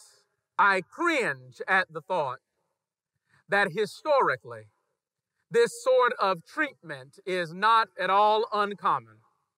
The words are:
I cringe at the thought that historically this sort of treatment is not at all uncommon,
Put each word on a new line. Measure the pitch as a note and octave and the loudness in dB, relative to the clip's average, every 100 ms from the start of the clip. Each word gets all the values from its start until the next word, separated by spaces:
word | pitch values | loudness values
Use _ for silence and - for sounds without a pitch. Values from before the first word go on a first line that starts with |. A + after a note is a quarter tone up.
| - _ _ _ _ - | -20 _ _ _ _ 0
I | G3 F#3+ | 2 2
cringe | E3+ - E4+ D#4 F#3+ C3 B2+ - - | -2 -4 -2 0 -2 -4 -10 -14 -2
at | F#3+ F3+ | 0 0
the | D#3+ | -8
thought | - F#3 C#3 B2+ _ _ _ _ _ _ _ _ _ _ - | -6 -4 -4 -6 _ _ _ _ _ _ _ _ _ _ -4
that | G3+ G3+ | 0 0
historically | E3 G#3 - D#4 C#4 F3+ B2+ B2+ A2+ G#2+ _ _ _ _ _ _ _ _ | 0 -6 -4 0 2 2 0 -6 -18 -18 _ _ _ _ _ _ _ _
this | A3 A#3 - | 0 0 -2
sort | C4 B3+ B3 - | 0 2 2 2
of | G3+ F#3 - | -2 -2 -6
treatment | - D4 - D#3+ C#3 C3+ - F#3+ | -6 -6 -6 -14 -14 -14 -16 -6
is | F3+ E3 | -6 -6
not | F3 A3 A3+ A3 - | -2 2 2 0 -4
at | F#3 | 0
all | G3 G#3+ G#3+ A3 | 2 4 2 0
uncommon, | G#3 G3+ G3+ G3 C#3+ A2+ A2 _ _ _ | -2 -4 -2 -2 -2 -6 _ _ _ _